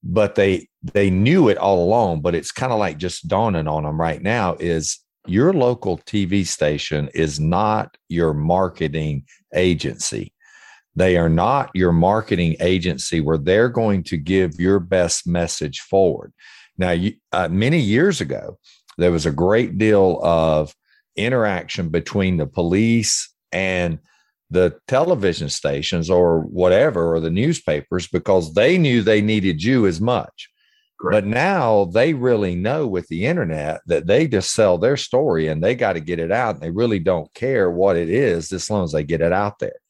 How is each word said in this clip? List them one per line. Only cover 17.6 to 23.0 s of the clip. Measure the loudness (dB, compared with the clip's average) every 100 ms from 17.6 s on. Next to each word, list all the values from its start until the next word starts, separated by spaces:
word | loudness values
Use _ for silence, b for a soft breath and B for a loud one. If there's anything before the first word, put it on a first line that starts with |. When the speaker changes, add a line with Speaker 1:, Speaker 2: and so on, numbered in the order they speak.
| 2 2
Speaker 1:
years | 2 2 2 0
ago, | -6 -8 -10 -18 b b b 0
there | 2
was | 2 0
a |
great | 0 2 2 0 0
deal | 2 4 4 2
of | 0 2 2 0 -2 _ _ _ _ -6
interaction | -2 0 0 -2 -6 -6 -2
between | -4 -2 -2 0 0
the | -4
police | -2 0 2 2 2